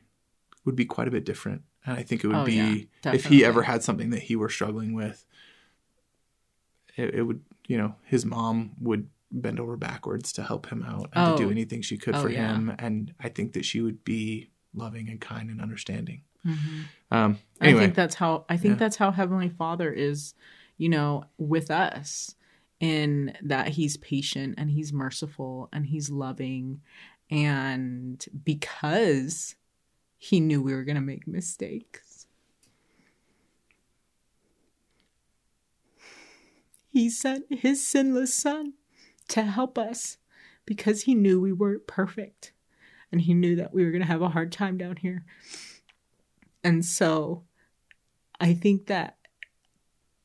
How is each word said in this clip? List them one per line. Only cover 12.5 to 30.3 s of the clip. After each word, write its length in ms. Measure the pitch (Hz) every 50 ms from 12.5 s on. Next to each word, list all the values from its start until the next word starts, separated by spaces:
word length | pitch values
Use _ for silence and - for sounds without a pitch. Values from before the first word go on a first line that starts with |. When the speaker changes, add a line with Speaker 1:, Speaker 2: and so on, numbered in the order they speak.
| 110
Speaker 1:
him. 180 | 110 110 110 104 104
And 340 | 120 113 107 107 104 - - -
I 100 | - -
think 240 | - - 101 - -
that 120 | 90 -
she 160 | - - 113
would 220 | 113 113 110 - _
be 460 | 104 110 110 110 107 110 110 - - _ _ _ _ -
loving 340 | - 113 113 113 113 110 113
and 120 | 110 104
kind 280 | - - 117 113 110 113
and 100 | 110 113
understanding. 600 | 104 110 110 - - - 98 - - - - - - _ _ _ -
Speaker 2:
Mm-hmm. 360 | 165 160 151 151 156 156 156 151 - - _ _ _
Speaker 1:
Um, 260 | - 117 110 104 101 - - _ _ -
Speaker 2:
I 40 | -
Speaker 1:
anyway. 140 | - 127 110
Speaker 2:
think 140 | 202 190 170
that's 200 | 190 175 175 -
how, 300 | - 180 165 160 156 - -
I 80 | 175
think 180 | 175 196 208 208
Speaker 1:
Yeah. 40 | -
Speaker 2:
that's 160 | 226 214 214
how 160 | - 208 196
Heavenly 380 | 185 190 190 180 190 185 180 175
Father 420 | 175 - 160 165 170 175 170 151
is, 420 | - - 143 143 147 147 147 - - _ - - - - - _ _
you 120 | - 160 170
know, 360 | 165 151 147 147 147 143 - - _
with 320 | - 160 147 165 160 151 -
us, 640 | 151 175 190 - - 143 147 - - - - - - _ _ _ _ _ _ _ _ _
in 560 | 160 160 156 151 151 147 147 143 139 139 - -
that 280 | - 143 139 135 - -
he's 280 | 143 170 156 147 147
patient 560 | - - - 143 139 139 - - 135 135 135 -
and 120 | - 147 151
he's 220 | 147 151 156 147 147
merciful 720 | 139 131 131 - - 156 147 - - 135 131 131 127 127 - -
and 120 | 151 147
he's 220 | 131 156 151 143 139
loving. 680 | 147 139 135 135 131 - 131 131 131 127 127 131 135 143 - _ - - - - - _ _ _
And 920 | 151 151 151 147 143 135 131 135 131 131 131 127 123 123 127 127 127 - - - - 143 -
because 1120 | 160 147 147 - - - - - 147 170 220 226 175 143 135 131 151 175 - - - - _ _ _ _ _ _ _ _ _ _ _ _ _
he 200 | - -